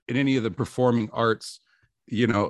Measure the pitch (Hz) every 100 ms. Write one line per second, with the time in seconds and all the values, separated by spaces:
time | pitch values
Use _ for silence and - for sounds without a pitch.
0 | - 123 139 135 110 87 113 - 127 120
1 | 107 110 117 110 - - _ _ _ _
2 | _ 104 120 101